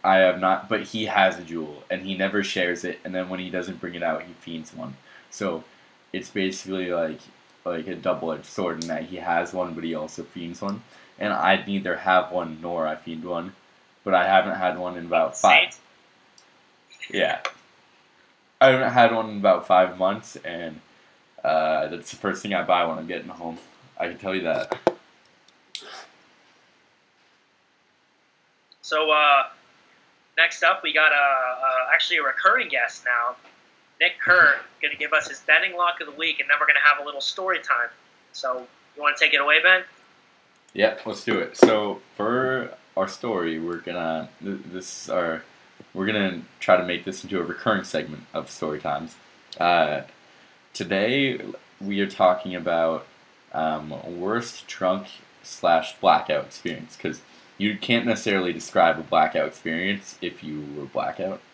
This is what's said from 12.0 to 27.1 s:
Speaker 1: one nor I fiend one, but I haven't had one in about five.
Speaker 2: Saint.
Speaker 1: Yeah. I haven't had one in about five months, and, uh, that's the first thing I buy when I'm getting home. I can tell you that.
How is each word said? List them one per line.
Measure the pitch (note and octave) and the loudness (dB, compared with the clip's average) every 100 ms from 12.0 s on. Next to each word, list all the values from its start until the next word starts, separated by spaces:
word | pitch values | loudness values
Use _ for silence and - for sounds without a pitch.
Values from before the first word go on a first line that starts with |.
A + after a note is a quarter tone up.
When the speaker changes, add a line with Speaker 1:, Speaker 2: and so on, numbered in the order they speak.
| F#2+ F#2 F2+ | 2 2 2
Speaker 1:
one | F2+ E2 D#2 | -4 -6 -8
nor | E2+ E2+ D#2+ | -6 -4 -4
I | D#2 | -4
fiend | E2+ D#2+ | -10 -12
one, | F2 E2+ F2+ - _ _ _ _ | -6 -8 -8 -16 _ _ _ _
but | G2+ | 2
I | F#2 F#2 | 2 6
haven't | F#2+ F#2+ | 4 4
had | F2+ F#2 F2+ | 0 -2 -2
one | F2+ F2+ | -6 -8
in | E2+ | 0
about | E2+ D#2+ - | 2 2 4
five. | - D3+ F3 | 6 6 4
Speaker 2:
Saint. | - _ _ _ _ _ - _ _ _ _ _ - - | -8 _ _ _ _ _ -20 _ _ _ _ _ -20 -6
Speaker 1:
Yeah. | F#2 E2 D2+ - - _ _ _ _ _ _ _ _ _ _ | 0 0 0 -6 -12 _ _ _ _ _ _ _ _ _ _
I | C3+ | 6
haven't | C3 A#2 | 8 4
had | B2 A#2 | 6 6
one | A2+ A2 | 6 -2
in | G#2 | 2
about | G2 F2+ - | 4 4 6
five | F#2 F#2 F2+ | 6 6 2
months, | F#2 G2+ - - | 0 -2 -10 -14
and, | E2 E2+ E2 D#2 _ _ _ _ _ - | -10 -8 -10 -12 _ _ _ _ _ -4
uh, | C#2+ D#2+ D#2 D#2 D2+ | 0 2 2 0 -2
that's | E2+ - | -8 -12
the | - | -6
first | G2+ F#2 | -4 -4
thing | G#2 | -2
I | F#2 | -2
buy | E2+ F2 | 2 2
when | E2+ D#2+ | 2 -2
I'm | D#2+ | -8
getting | F2 - | -10 -10
home. | E2+ E2+ E2 - _ _ - | -12 -12 -12 -20 _ _ -8
I | F2 | -8
can | E2+ | -6
tell | F#2+ | -6
you | F#2+ | -4
that. | E2+ - - - - - _ _ _ _ _ _ _ - - - - _ _ _ _ _ _ _ _ _ _ | -2 -2 -4 -2 -4 -4 _ _ _ _ _ _ _ -12 -12 -18 -20 _ _ _ _ _ _ _ _ _ _